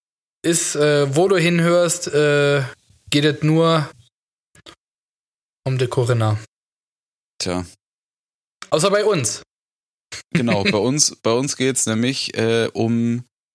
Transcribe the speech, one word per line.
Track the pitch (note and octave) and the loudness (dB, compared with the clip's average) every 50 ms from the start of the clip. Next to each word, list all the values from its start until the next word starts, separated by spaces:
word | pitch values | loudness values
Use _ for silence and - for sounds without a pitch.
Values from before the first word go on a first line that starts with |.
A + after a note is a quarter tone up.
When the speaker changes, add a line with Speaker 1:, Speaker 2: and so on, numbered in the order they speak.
| _ _ _ _ _ _ _ _ - | _ _ _ _ _ _ _ _ -2
Speaker 1:
Ist, | E3 E3+ E3 - - - | -2 0 0 -2 -4 -2
äh, | D3 D3 D3+ D3 C#3+ C#3+ C#3 C3 | 0 2 2 2 2 2 2 2
wo | D#3 F3+ G3 | 2 2 2
du | G3 | 2
hinhörst, | F3+ D#3+ E3+ F3 E3+ E3 E3+ F3 F3 F3 E3+ D#3+ - - F3+ | 2 2 2 2 2 2 2 2 2 2 0 0 -4 -6 -2
äh, | D3 D3 D3+ D3 D3 C#3+ C#3+ C#3+ C#3+ C#3+ C3+ B2 - - _ _ _ _ _ - | 0 0 2 2 2 2 2 2 2 0 -2 -4 -8 -14 _ _ _ _ _ -2
geht | - C#3+ C#3+ | 0 2 2
es | D#3 C#3+ D3 - | 2 0 0 0
nur | D3+ D#3 D#3+ E3 E3 E3 D#3+ D3 - - - _ _ _ _ _ _ _ _ _ _ _ - _ - - _ _ _ _ _ _ _ _ _ _ _ _ _ _ _ _ _ _ | 2 2 2 4 2 2 2 0 -4 -8 -16 _ _ _ _ _ _ _ _ _ _ _ -20 _ -20 -20 _ _ _ _ _ _ _ _ _ _ _ _ _ _ _ _ _ _
um | C3+ C3 | -4 -2
die | B2+ C3 | -2 -2
Corinna. | B2+ - - B2 A#2 B2+ A#2 A2 G#2+ G#2+ G#2+ - - _ _ _ _ _ _ _ _ _ _ _ _ _ _ _ _ _ _ - | -2 0 0 0 0 0 2 2 0 0 -2 -4 -10 _ _ _ _ _ _ _ _ _ _ _ _ _ _ _ _ _ _ -6
Speaker 2:
Tja. | F#2 F2 F2+ F2 E2+ - _ _ _ _ _ _ _ _ _ _ _ _ _ _ _ _ _ - - | -4 -4 -6 -6 -10 -14 _ _ _ _ _ _ _ _ _ _ _ _ _ _ _ _ _ -6 -4
Speaker 1:
Außer | - D#3 D#3 G3 | -2 0 0 2
bei | F#3+ G#3 G#3+ | 0 2 2
uns. | G#3 G#3 E3+ B2 - - - - - _ _ _ _ _ _ _ _ _ _ _ _ - - - _ - | 0 0 0 -2 -4 -6 -8 -12 -18 _ _ _ _ _ _ _ _ _ _ _ _ -20 -20 -12 _ -2
Speaker 2:
Genau, | E3 B2 A#2 A2+ G2+ G2 | -2 0 0 0 0 0
Speaker 1:
<laughs> | - | 0
Speaker 2:
bei | - G#2 | 0 2
uns, | G2 B2 C3 D3+ D3 - - - - | 0 0 0 0 0 -2 -2 -2 -2
bei | - - | 0 0
uns | A#2+ C3+ C#3 - - | 0 -2 -4 -4 -2
geht's | C3 C3 C3 - - | -2 -2 0 -2 -2
nämlich, | A#2+ A2 A2 A#2 B2 C3+ - - - - - | -2 0 0 0 -2 -2 -4 -6 -6 -4 -2
äh, | A2+ A2+ A2+ A#2 A2+ - - | 0 0 0 0 0 -2 -2
um | - A2+ A2+ A#2 A#2 A#2 A#2 A#2 B2 B2 - _ _ _ _ _ | -2 -2 0 0 0 0 -2 -2 -4 -6 -12 _ _ _ _ _